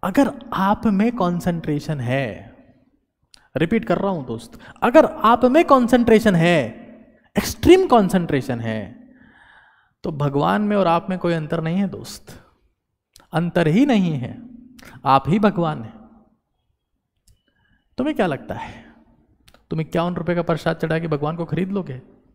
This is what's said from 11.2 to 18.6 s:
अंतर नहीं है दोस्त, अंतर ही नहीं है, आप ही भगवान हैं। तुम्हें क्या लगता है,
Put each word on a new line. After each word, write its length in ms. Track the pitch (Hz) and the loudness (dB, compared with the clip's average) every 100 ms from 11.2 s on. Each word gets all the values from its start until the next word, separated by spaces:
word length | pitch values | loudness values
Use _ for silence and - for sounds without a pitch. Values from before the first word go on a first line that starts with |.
| 175 | -2
अंतर 280 | 165 151 165 | -2 -4 -4
नहीं 160 | 160 175 | -2 -2
है 100 | 196 | -2
दोस्त, 560 | - - - - - _ _ _ _ _ _ _ - _ | -6 -14 -18 -20 -20 _ _ _ _ _ _ _ -20 _
अंतर 360 | 160 170 180 165 | -4 -2 0 2
ही 180 | 170 294 | 2 4
नहीं 260 | 226 180 | 2 2
है, 300 | 147 120 - - - - - - - | -2 -6 -12 -18 -20 -20 -20 -20 -10
आप 200 | 135 135 135 | 2 2 2
ही 100 | 196 | 2
भगवान 440 | 208 165 165 147 | 2 0 -4 -4
हैं। 420 | 110 - - - _ _ _ _ _ _ _ _ _ _ _ _ _ _ _ _ _ - | -12 -16 -20 -20 _ _ _ _ _ _ _ _ _ _ _ _ _ _ _ _ _ -6
तुम्हें 180 | 269 302 | -6 -2
क्या 100 | 190 | -2
लगता 280 | 135 - | -2 -8
है, 400 | 107 | -14